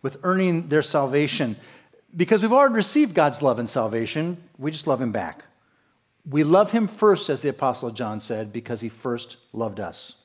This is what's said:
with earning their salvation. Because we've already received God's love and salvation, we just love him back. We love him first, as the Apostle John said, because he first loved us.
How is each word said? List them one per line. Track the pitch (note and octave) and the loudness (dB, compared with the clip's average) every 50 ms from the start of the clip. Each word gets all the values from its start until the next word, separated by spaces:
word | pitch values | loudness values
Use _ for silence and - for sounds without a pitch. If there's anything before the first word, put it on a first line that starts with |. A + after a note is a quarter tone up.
with | - C3 - - - | -8 -8 -10 -4 -2
earning | F3+ F#3 F#3+ F#3+ F3+ E3+ E3 E3+ - | 0 2 2 2 2 0 0 -2 2
their | D3 D3+ | 0 0
salvation. | C#3 - - D3+ C#3 C3 B2+ C#3+ D3+ C#3+ - - C#3+ A#2 G#2 - - - - - _ _ _ _ _ _ - | 0 2 0 0 0 2 2 0 0 0 -2 -4 -4 -4 -4 -10 -14 -20 -20 -20 _ _ _ _ _ _ -2
Because | E3 F3+ - A3+ G3+ | -2 2 2 4 2
we've | G3+ A3 | 4 4
already | B3 C#4 C#4+ C4+ A3+ | 6 6 6 6 4
received | A3+ G3 - - D4+ D4+ A3 D#3+ | 2 0 2 2 2 2 4 4
God's | E3 D#3 D3 - - | 2 2 2 2 2
love | D3 C3+ A#2+ A2+ | 2 2 2 2
and | A#2+ A2 | -4 -4
salvation, | - C3+ A2 G#2+ A2 A2+ A2+ G#2+ - D3+ D#3+ F3 F3+ E3+ - _ _ - | -2 -2 -2 0 -2 -2 -2 -2 -4 -4 -4 -4 -6 -10 -14 _ _ -8
we | C3 D3+ | -8 -6
just | D#3 D3+ - D#3 | -6 -4 -2 -2
love | C3+ A#2+ | -2 0
him | C3 A#2 | -2 -4
back. | G2+ G#2+ F2 D#2+ - - - _ _ _ _ _ _ _ _ _ _ _ _ _ _ _ _ D#3 | -4 -4 -6 -8 -10 -14 -20 _ _ _ _ _ _ _ _ _ _ _ _ _ _ _ _ -2
We | C3+ D3+ | 0 0
love | D#3 D3 E3+ G3 G#3+ G#3 | 4 6 6 4 4 4
him | A3 A#3 A3 F#3 | 2 0 0 -2
first, | - - G#3+ G#3 G3 - - - | -2 2 4 4 4 4 0 -4
as | C#3+ B2+ | -4 -2
the | - C#3+ | -2 -4
Apostle | B2+ - C#3 C3 A#2+ - C3+ A#2+ | -2 0 -2 -2 -2 -2 -8 -8
John | A2 A2 B2 G#2+ G#2+ G#2+ | -6 -6 -6 -6 -6 -8
said, | - - A#2 G#2+ A2 G#2 | -6 -6 -6 -6 -6 -8
because | G#2 A#2+ A#2 - A#2+ G#2+ | -10 -12 -8 -8 -10 -8
he | A2+ A2+ | -8 -12
first | - - - B2+ A#2+ A#2 - - - _ _ _ | -12 -8 -6 -6 -6 -6 -8 -14 -18 _ _ _
loved | - A2 A2+ G#2+ G2 G#2 | -8 -6 -6 -6 -6 -8
us. | G2 E2 - - - - - _ | -10 -10 -10 -12 -14 -14 -16 _